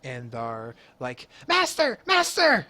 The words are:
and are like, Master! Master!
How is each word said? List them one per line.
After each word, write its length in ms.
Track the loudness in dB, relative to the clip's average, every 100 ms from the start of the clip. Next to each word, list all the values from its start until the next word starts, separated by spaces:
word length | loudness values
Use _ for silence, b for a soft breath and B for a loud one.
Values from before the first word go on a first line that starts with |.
and 300 | -10 -12 -10
are 400 | -8 -6 -6 -10 -14 b b
like, 280 | -10 -10 -16 B -2
Master! 520 | 0 0 0 -2 -2
Master! 600 | 0 2 2 4 4 4